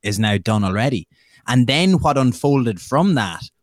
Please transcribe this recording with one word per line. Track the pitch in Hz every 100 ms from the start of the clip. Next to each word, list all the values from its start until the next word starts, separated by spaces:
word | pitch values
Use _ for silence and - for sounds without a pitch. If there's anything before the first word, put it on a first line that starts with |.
is | - 101
now | 110 101
done | 95 107
already. | 98 95 120 127 78 _ _ _ -
And | 123 123
then | 139 185
what | 185 165 139
unfolded | 131 117 143 139 120 98
from | - 135 185
that | 156 101 82 - -